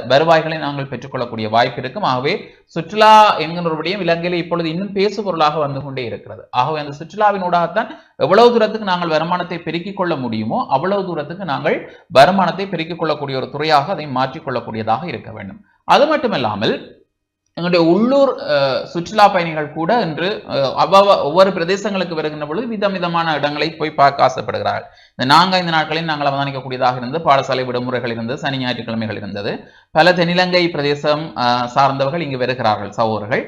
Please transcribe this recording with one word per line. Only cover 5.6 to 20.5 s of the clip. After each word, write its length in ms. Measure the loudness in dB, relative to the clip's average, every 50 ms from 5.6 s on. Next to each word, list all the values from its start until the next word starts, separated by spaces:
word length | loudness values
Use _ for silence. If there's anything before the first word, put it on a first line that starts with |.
| -2 -2 -4 -8 -8
கொண்டே 220 | -8 -8 -8 -8
இருக்கிறது. 420 | -8 -10 -10 -12 -16 -18 -18 -16 _
ஆகவே 280 | -2 0 0 0 -2 -4
அந்த 120 | -6 -8
சுற்றுலாவின் 520 | -10 -12 -14 -14 -2 2 2 2 2 2 -2
ஊடாகத்தான் 480 | 0 0 0 0 0 -2 -4 -4 -4 -10 -18 _ _ _
எவ்வளவு 340 | -2 0 4 6 6 6 6
தூரத்துக்கு 360 | 6 4 2 2 0 -6 -2
நாங்கள் 220 | -2 -2 -2 0 0
வருமானத்தை 500 | 0 0 0 0 -2 -4 -4 -6 -8 -8
பெருக்கிக் 380 | -6 -6 -6 -6 -6 -8 -6
கொள்ள 180 | -4 -2 -2 -2
முடியுமோ 520 | -4 -4 -4 -4 -4 -4 -4 -4 -4 -2 0
அவ்வளவு 360 | 0 0 0 0 -2 -2 -2
தூரத்துக்கு 400 | -4 -6 -6 -8 -8 -10 -10 -6
நாங்கள் 320 | -6 -6 -2 0 -2 -2 -2 -6 -12 -18 -20 _
வருமானத்தை 600 | _ 8 8 8 8 8 2 2 0 0 -4 -6
பெருக்கிக் 320 | -6 -4 -6 -6 -6 -4 -4
கொள்ளக்கூடிய 380 | -2 -2 -2 -2 -4 -6 -4
ஒரு 120 | -6 -6 -6
துறையாக 420 | -6 -4 2 4 4 4 4 2
அதை 160 | -4 -6 -6
மாற்றிக்கொள்ளக்கூடியதாக 960 | -6 -2 -2 -2 -2 -4 -10 -8 -6 -6 -6 -6 -6 -8 -6 -2 -2 -2 -2 -2
இருக்க 260 | -8 -8 -10 -10 -12
வேண்டும். 300 | -14 -14 -14 -14 -16 -18 _ _ _ _ _
அது 220 | 2 4 4 4
மட்டுமல்லாமல் 880 | 4 2 0 0 -2 -2 -2 -2 -2 -2 -2 -2 -2 -2 -4 -8 -16 -20 _ _ _ _ _ _ _ _ _ _ _ _
எங்களுடைய 240 | -6 -2 0 2 4 4 4
உள்ளூர், 400 | 4 4 4 4 4 4 4 2 0 -4 -4 -2 0
அ, 20 | 2 2 2 0 -2 -4 -6
சுற்றுலா 340 | -8 -8 -8 -4 4 4 4 6 6
பயணிகள் 340 | 2 -2 -2 -4 -6 -6 -6 -6
கூட 160 | -4 -2 0 0 0 0
இன்று, 220 | -2 -4 -4 -4 -4 -4 -6 -8 -6